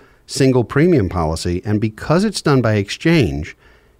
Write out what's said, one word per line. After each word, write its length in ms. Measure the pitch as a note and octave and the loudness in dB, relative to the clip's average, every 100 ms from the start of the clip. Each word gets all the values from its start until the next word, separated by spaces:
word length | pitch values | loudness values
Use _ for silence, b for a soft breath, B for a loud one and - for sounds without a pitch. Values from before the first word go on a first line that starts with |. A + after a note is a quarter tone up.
| B B - | B B -8
single 360 | - C3 B2 | 0 2 2
premium 460 | G#2 C#3 F3 D3 F2+ | 0 2 2 2 0
policy, 540 | E2+ D#2 D#2+ F2+ F2 G#2 | -2 -2 -2 -4 -4 -2
and 160 | G#2+ | -2
because 420 | A2+ - - E3+ | -2 -4 -2 0
it's 200 | G#3+ - | 0 -2
done 180 | D#3 C3+ | 0 2
by 140 | A2 G#2+ | 2 0
exchange, 800 | F#2+ - D#3+ E3 F2+ C#2+ - - b b b | -2 -2 0 2 2 -2 -10 -16 b b b